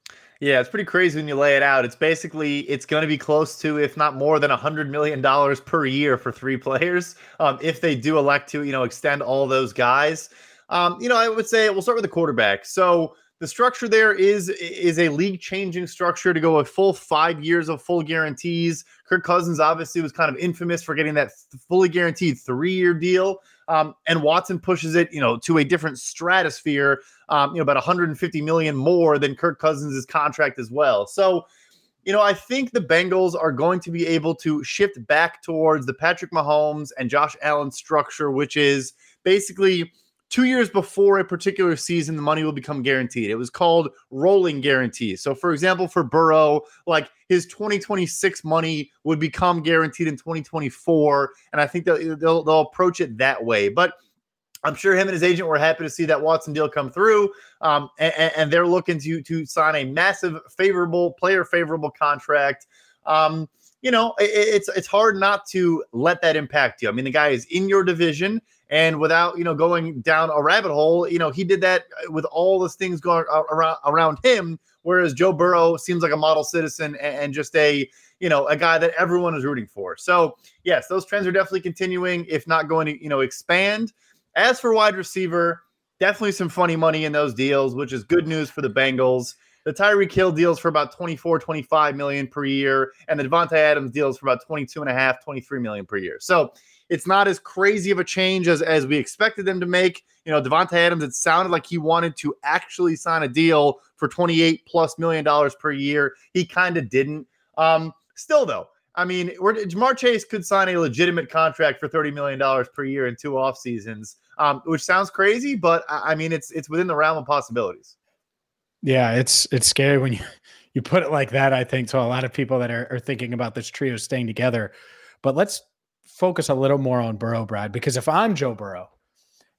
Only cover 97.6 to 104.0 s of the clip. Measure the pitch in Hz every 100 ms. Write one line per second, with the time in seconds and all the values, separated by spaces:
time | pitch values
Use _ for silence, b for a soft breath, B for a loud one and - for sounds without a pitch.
97.6 | 196 214 185 185 180 - 185 190 175 156
98.6 | 160 160 135 147 - - 220 220 190 185
99.6 | 175 180 185 175 _ _ - 151 127 156
100.6 | 185 175 170 170 151 - 170 165 185 170
101.6 | - 175 156 170 170 - 147 - 143 170
102.6 | - - 175 160 175 165 147 127 165 151
103.6 | 147 135 b _